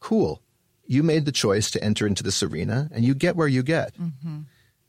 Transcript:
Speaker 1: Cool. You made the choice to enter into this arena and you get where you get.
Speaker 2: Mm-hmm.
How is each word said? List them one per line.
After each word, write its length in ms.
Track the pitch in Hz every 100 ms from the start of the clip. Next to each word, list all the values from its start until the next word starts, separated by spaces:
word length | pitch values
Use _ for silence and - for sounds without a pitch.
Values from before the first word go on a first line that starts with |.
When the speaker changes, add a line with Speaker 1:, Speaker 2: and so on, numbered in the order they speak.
Speaker 1:
Cool. 420 | - 220 80 - _ _ _ _ -
You 160 | 131
made 220 | 165 156 147
the 60 |
choice 380 | - 107 101 110
to 100 | -
enter 220 | 107 107 107
into 160 | 95
this 200 | 104 -
arena 460 | 101 76 95 117 151
and 120 | 117
you 100 | 120
get 220 | 135 175 170
where 120 | 151
you 140 | 127
get. 320 | 131 160 - -
Speaker 2:
Mm-hmm. 420 | 170 131 160 151 147 _ _ _